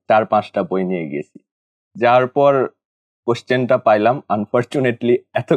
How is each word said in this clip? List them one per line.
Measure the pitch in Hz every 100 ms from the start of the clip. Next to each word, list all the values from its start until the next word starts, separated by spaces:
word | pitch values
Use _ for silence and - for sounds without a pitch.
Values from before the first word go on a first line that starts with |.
| -
চার | 110 110
পাঁচটা | 107 - -
বই | 90 95
নিয়ে | 92 92 78
গেছি, | 71 - - _ _ _ _ _ -
যাওয়ার | 117 123 127
পর | 143 143 139 120 _ _ _ _ _ -
কোশ্চেনটা | 117 - 127 120 127
পাইলাম, | - 107 110 143 -
আনফরচুনেটলি | 104 104 120 113 147 127 113 120 123 -
এত | 120 -